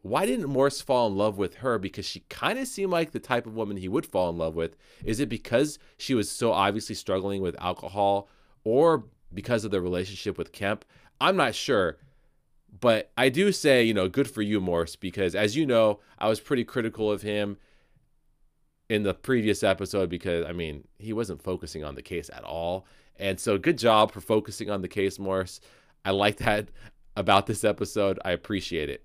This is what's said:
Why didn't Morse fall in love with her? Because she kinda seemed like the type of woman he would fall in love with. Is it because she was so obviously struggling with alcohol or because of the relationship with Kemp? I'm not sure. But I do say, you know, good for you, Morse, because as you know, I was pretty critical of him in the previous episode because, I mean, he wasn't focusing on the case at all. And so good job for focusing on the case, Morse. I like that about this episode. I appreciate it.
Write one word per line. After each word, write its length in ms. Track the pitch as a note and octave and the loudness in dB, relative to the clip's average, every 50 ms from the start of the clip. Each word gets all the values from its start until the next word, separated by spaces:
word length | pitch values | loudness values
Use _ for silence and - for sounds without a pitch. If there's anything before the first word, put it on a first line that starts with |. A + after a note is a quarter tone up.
Why 240 | - F#2+ A#2 D3+ D3+ | -4 -2 0 0 0
didn't 240 | A#3+ B3+ A#3+ E3+ C#3 | 0 0 -2 -2 -2
Morse 320 | C#3 B2+ C3+ C#3 - - | 2 2 2 2 2 -2
fall 240 | - - C3 B2 A#2 | -2 0 2 2 2
in 100 | A2 G2 | 2 2
love 220 | G2 G#2 G#2+ G2+ F#2+ | 2 0 0 0 -2
with 160 | G2 F2 - | -4 -4 -4
her? 220 | - A#2+ C3 A#2 G#2 | -6 -4 -2 -2 -2
Because 260 | F#2 F#2 - - F#2+ | -4 -6 -8 -8 -10
she 220 | - - - _ _ | -10 -10 -12 _ _
kinda 380 | - - A#2+ D#3 A3 C4 C4+ | -8 -4 -2 -2 -2 -2 -6
seemed 260 | B3 - - G3 F#3 | -8 -6 -4 -2 0
like 200 | F3 E3 E3 D#3 | 0 0 -2 -2
the 60 | - A#2+ | -6 -10
type 280 | - - B2+ A#2+ A#2+ | -2 0 -2 -2 -2
of 100 | A#2 G#2+ | -4 -6
woman 220 | A2 A2 G2+ G2+ F#2+ | -6 -4 -4 -4 -6
he 100 | F#2 F#2 | -4 -2
would 160 | G2+ D#3 E3 | -2 -2 -4
fall 240 | - - F#2+ F2+ F2 | -2 0 0 0 0
in 80 | E2+ | 0
love 180 | E2+ D#2+ D#2+ D#2 | -2 -4 -2 -2
with. 220 | E2 E2 E2 - _ _ _ - - | -2 -4 -4 -6 _ _ _ -20 -10
Is 160 | - - A2 A2+ | -6 -4 -2 -2
it 120 | C#3 G#2+ | -2 -4
because 480 | A2+ G#2+ - - A#2 B2 D3+ D3+ - - _ _ _ | -4 -8 -4 0 2 2 2 0 -2 -12 _ _ _
she 180 | _ - - C3 | _ -4 0 0
was 160 | A2+ G2+ - | 0 0 0
so 220 | - - B2 A2+ | -4 -2 0 2
obviously 420 | F#2+ F#2 G2 G2+ G2+ A2 G2+ - G#2+ | 4 4 4 2 2 -2 -6 -8 -10
struggling 460 | - - - F#2 F#2+ F#2 G2 G2 G2 | -8 -2 -2 -2 0 0 -2 -2 -2
with 180 | F#2+ F2 - - | -2 -4 -4 -4
alcohol 720 | - F2+ F2+ - - F2 F#2 G#2 G2+ G2+ G2+ G2 G2 _ _ _ _ _ _ _ _ | -4 -4 -4 -4 -8 -8 -2 2 2 2 2 0 -2 _ _ _ _ _ _ _ _
or 420 | A2 A2+ C3+ D#3+ E3+ D#3+ C3 A2 - _ _ _ - | 2 4 6 6 6 4 2 -2 -10 _ _ _ -14
because 320 | - G#2 G2 A#2+ B2 A2+ G2+ | -12 -10 -2 0 0 0 0
of 60 | G#2+ | 0
the 100 | G2 F#2+ | 0 0
relationship 560 | F2 F2+ F2+ F2+ F#2+ G2 G2 F#2 - G#2 F#2 | 0 0 -2 -2 -2 -4 -8 -8 -6 -6 -6
with 160 | - E2+ - | -6 -8 -10
Kemp? 320 | - - G2+ G2 G#2+ - - _ _ - _ - _ _ | -8 -4 -2 -2 -2 -4 -8 _ _ -20 _ -20 _ _
I'm 180 | C3+ E3+ G3 | 2 2 4
not 180 | F#3 C#3+ A#2+ G#2+ | 2 0 0 0
sure. 420 | - - - C3 G#2 F#2 E2 - _ - _ _ _ _ _ _ _ _ _ _ _ _ _ G#2 G2 | -4 -2 2 2 2 2 0 -2 _ -20 _ _ _ _ _ _ _ _ _ _ _ _ _ -14 0
But 340 | - A#2 A2+ G#2+ - _ _ | 2 4 4 4 0 _ _
I 140 | - B2+ C3+ | 2 2 2
do 200 | B2 D#3 G3 G#3 | 4 4 2 2
say, 340 | F#3 - - D3 C3+ B2 A#2 | 2 2 4 4 6 6 6
you 100 | A2+ G#2+ | 4 4
know, 140 | G2+ F#2 F#2+ | 2 0 2
good 220 | F2+ - C#3+ C3+ | 2 0 -2 0
for 120 | - A2 | -2 -4
you, 180 | G#2+ G#2 G#2+ G#2 | -2 0 0 0
Morse, 360 | F#2 F2+ E2+ E2+ E2 E2 - | 0 0 0 0 0 -2 -6
because 380 | _ - F#2 - G2+ F#2+ F2+ E2+ | _ -10 -8 -2 -2 -2 0 2
as 220 | G2 G#2+ G#2+ A2 | 2 0 2 2
you 80 | D3+ D#3+ | 0 2
know, 360 | C3+ B2 A2+ A2 G#2+ G2+ - _ _ _ - | 4 4 6 6 4 2 0 _ _ _ -2
I 100 | - A2 | 0 0
was 120 | A2 G#2+ | 0 0
pretty 240 | - - D3 B2 A#2 | 0 -2 -2 -2 -2
critical 460 | - - B2+ A2+ A2+ - - G#2+ G#2 | -2 -4 -4 -4 -4 -4 -2 0 0
of 120 | G#2 F#2+ | 0 -2
him 340 | F#2+ G#2+ G#2 G#2 G#2 G2+ G2+ - _ _ _ _ _ _ _ _ _ _ _ _ _ _ _ _ _ _ _ _ _ _ _ _ _ _ | -2 -2 -2 -2 -2 -2 -6 -10 _ _ _ _ _ _ _ _ _ _ _ _ _ _ _ _ _ _ _ _ _ _ _ _ _ _
in 140 | A2 G#2+ G#2 | -2 0 0
the 100 | G2 F#2 | 0 -2
previous 480 | - - - C3 A#2+ G#2+ G#2+ G2+ - | -4 -2 0 0 2 2 2 0 2
episode 480 | - G2+ F#2+ F#2 F#2+ F2+ - G2+ F#2+ E2+ | 2 0 0 0 -2 -4 -2 -2 -2 -2
because, 340 | F2 F2 - F#2+ E2+ E2+ E2+ | -4 -6 -4 -2 -2 -2 -2
I 80 | - | -4
mean, 340 | E2+ F2 E2+ D#2 D2 C#2+ - _ _ _ | -6 -6 -6 -8 -8 -12 -16 _ _ _
he 160 | G2+ A2 A2 | -10 -6 -4
wasn't 280 | A2 A#2 F#2+ F2 D#2 | -4 -4 -6 -8 -8
focusing 400 | - F#2+ F#2 F2 - - - - | -6 -6 -6 -6 -8 -10 -10 -10
on 120 | D2+ D2 C#2+ | -10 -10 -12
the 80 | B1+ | -12
case 260 | C#2+ - F#2 E2 D2+ - | -12 -8 -8 -8 -8 -8
at 140 | - - - | -16 -16 -12
all. 420 | - D2+ E2 E2+ E2+ F2+ F#2+ - _ - - _ _ _ | -8 -6 -4 -2 -2 -4 -4 -8 _ -20 -20 _ _ _
And 220 | - G2 G2 F#2+ - | -4 -4 -4 -4 -2
so 200 | - A#2 G#2 G2 | 0 0 0 2
good 200 | - D#3 E3+ - | 2 0 0 2
job 340 | A#2+ A#2 A2 G#2+ G#2+ G#2 | 4 6 8 8 6 4
for 80 | - G2+ | 2 -12
focusing 500 | - - A2 A2 - - G2+ - A2 G2 | -2 2 2 2 2 -2 -10 -10 -6 -4
on 120 | G#2 G2 | -4 -4
the 60 | F2+ F#2 | -4 -4
case, 300 | - G#2 G2 G2 - - | -2 0 0 0 -2 -4
Morse. 420 | G2 F#2+ F#2+ F#2+ F#2+ F#2 - - _ - - _ _ _ _ _ _ | -4 -2 -2 -2 -2 -4 -8 -18 _ -20 -20 _ _ _ _ _ _
I 60 | G2 | 0
like 260 | F#2+ G2 G2+ G#2 G#2+ - | 2 4 4 2 2 2
that 300 | - A#2+ G#2 G#2 G#2+ - - - - - _ _ _ - - | 0 0 0 0 -2 -6 -14 -18 -18 -20 _ _ _ -10 -6
about 300 | G#2+ F#2+ F2 G2 G2 G2+ | -2 4 6 6 6 6
this 180 | - A2 - - | 2 -4 2 2
episode. 540 | G#2+ G2+ - G#2 - - A2 G2+ G2 F#2+ - - | 2 2 2 -4 -4 0 0 2 2 0 0 -2
I 80 | F#2+ | -2
appreciate 580 | F2+ E2+ - - G#2+ F#2+ - - F2 D#2+ D2+ C#2+ | -2 -2 -2 -4 -4 -4 -2 -2 -4 -4 -4 -4
it. 140 | C2 - | -6 -10